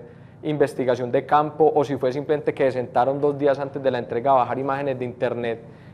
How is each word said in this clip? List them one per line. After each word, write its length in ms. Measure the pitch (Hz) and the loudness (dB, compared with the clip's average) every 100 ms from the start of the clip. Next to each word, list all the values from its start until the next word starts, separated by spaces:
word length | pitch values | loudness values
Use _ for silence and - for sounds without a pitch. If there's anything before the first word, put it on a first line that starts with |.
| - - - - | -10 -20 -20 -10
investigación 680 | 156 147 139 - 127 123 123 | -4 0 0 0 0 0 0
de 140 | 139 - | -2 2
campo, 460 | 147 151 - 151 156 | 2 2 4 4 4
o 80 | |
si 140 | 135 131 | 0 0
fue 140 | 131 | -2
simplemente 420 | 139 143 147 156 | -2 -2 -2 -2
que 120 | - 135 | 0 0
se 140 | 123 | 0
sentaron 400 | 117 123 127 143 | -2 0 2 2
dos 180 | 147 139 | 0 2
días 220 | 143 135 | 0 0
antes 240 | 135 143 | -4 -2
de 80 | 131 | -2
la 80 | 123 | -2
entrega 320 | 110 117 135 | -2 -2 4
a 40 | 131 | 4
bajar 240 | 117 123 | 2 -2
imágenes 380 | 139 139 143 127 | -2 -2 -2 -4
de 80 | 123 | -6
internet 560 | - 127 120 117 110 - - - | -4 -4 -2 -4 -6 -10 -20 -20